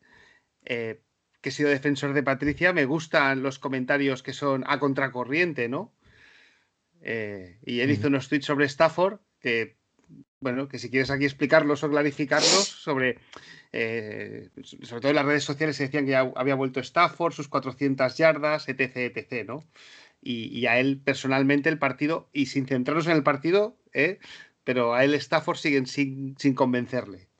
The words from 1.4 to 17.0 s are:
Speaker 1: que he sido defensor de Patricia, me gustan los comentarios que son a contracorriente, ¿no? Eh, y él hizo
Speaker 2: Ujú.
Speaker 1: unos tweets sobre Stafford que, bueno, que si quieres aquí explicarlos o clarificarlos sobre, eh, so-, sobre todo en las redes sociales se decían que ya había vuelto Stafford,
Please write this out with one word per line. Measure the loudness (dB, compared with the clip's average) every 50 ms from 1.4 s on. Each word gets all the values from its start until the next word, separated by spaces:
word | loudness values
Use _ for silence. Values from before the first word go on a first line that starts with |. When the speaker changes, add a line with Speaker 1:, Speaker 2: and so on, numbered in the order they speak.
Speaker 1:
que | -8 -6
he | -2
sido | 0 2 2
defensor | 2 2 2 0 0 0 0 0 0
de | 0 2
Patricia, | 2 0 0 0 -2 0 2 2 2 4
me | 4 2
gustan | 2 0 -2 -2 0 2 2 4 4 2 0 -2
los | -4 -4 -6
comentarios | -6 -4 -4 -2 0 0 0 2 2 0 0 -2 -6
que | -10 -8
son | -4 -2 -2 0 0 2 2
a | 2 2
contracorriente, | 2 0 0 0 -2 -2 -2 -6 -6 -2 0 0 0 0 0 -2 -2 -2
¿no? | -2 -4 -6 -8 _ _ _ _ _ _ -20 -20 -20 -20 -20 _ _ _ _ _ _ _ _ _ _ _
Eh, | -10 -8 -6 -6 -6 -8 -8 -12 -14 -16 -20 -16 -10
y | -6 -2 0
él | 2 2
hizo | 2 2
Speaker 2:
Ujú. | 2 2
Speaker 1:
unos | 0 0 0 -2
tweets | -2 -2 0
sobre | 0 0 2 0
Stafford | 0 2 2 2 2 4 2 0 0 0 -4 _ _ _ _
que, | -4 -2 -2 -2 -2 -4 -8 _ _ _ _ _ _ -20 -20 -20 -20 _ _ _
bueno, | -6 -4 -4 -4 -6 -8
que | -10 -12
si | -10 -4
quieres | -2 0 0 0
aquí | 0 0 0
explicarlos | 0 0 -2 2 4 4 4 4 4 2 0
o | 0 0
clarificarlos | 0 0 0 0 -2 -4 -2 0 0 2 4 4 4 2 2 0
sobre, | -4 -8 -6 -4 -2 0 0 0 -2 -4 -8 _ -20 -20 -20 -20 -20 -20 -18 _
eh, | -6 -4 -4 -2 -4 -4 -6 -8 -8 -10 -10 -12 -12 -14 -16 -16 _ -20 -20
so-, | -20 -20 -18 -16
sobre | -14 -10 -2
todo | 0 2
en | 2
las | 2 2
redes | 2 0 0 0
sociales | -4 -4 -4 -2 -4 -2 -2
se | -4
decían | -4 -2 -2 0
que | 2
ya | 2 2 2 2 0
había | -2 0 0 0
vuelto | 0 0 -2 -2 -4
Stafford, | -6 -2 2 2